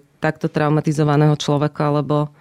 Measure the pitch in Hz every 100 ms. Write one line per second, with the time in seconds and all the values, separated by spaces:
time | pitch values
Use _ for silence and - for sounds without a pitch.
0 | _ _ 156 151 160 - 151 151 156 147
1 | 151 147 151 151 - 147 147 - 151 147
2 | 139 147 147 -